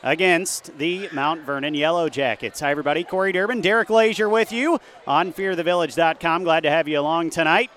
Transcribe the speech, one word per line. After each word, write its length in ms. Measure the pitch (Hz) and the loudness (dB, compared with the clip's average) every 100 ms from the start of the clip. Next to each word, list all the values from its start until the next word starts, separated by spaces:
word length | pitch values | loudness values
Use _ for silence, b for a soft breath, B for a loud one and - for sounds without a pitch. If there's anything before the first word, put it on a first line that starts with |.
against 720 | 127 160 185 170 190 - - 147 | 0 2 4 2 0 -8 -10 -6
the 320 | 160 185 196 | -4 -4 -6
Mount 300 | 151 143 165 | -4 -2 -4
Vernon 320 | 147 139 147 | -6 -6 -4
Yellow 340 | 147 151 170 160 | 0 0 0 -2
Jackets. 520 | 139 131 107 113 - | 0 -2 -2 -6 -4
Hi, 100 | 147 | -2
everybody. 340 | 147 143 151 | 0 0 -2
Corey 280 | 175 185 190 | -2 -2 0
Durbin, 300 | 180 202 247 | 0 -2 0
Derek 280 | 180 220 220 | 2 2 4
Lazier 400 | 220 220 202 214 | 4 4 2 0
with 220 | 220 214 | 2 0
you 280 | 233 294 311 B B - | -2 0 -2 B B 0
on 260 | 143 185 | 0 0
fear 220 | 170 196 180 | -4 -4 -2
the 80 | |
village 320 | 165 175 160 139 | 0 0 0 2
dot 240 | 165 160 | 2 2
com. 240 | 170 165 | 0 0
Glad 180 | 175 160 | 2 2
to 60 | 156 | 2
have 180 | 160 151 | 2 0
you 120 | 147 | 0
along 320 | 147 165 165 | 0 0 -2
tonight. 400 | 165 160 180 247 | 0 2 2 0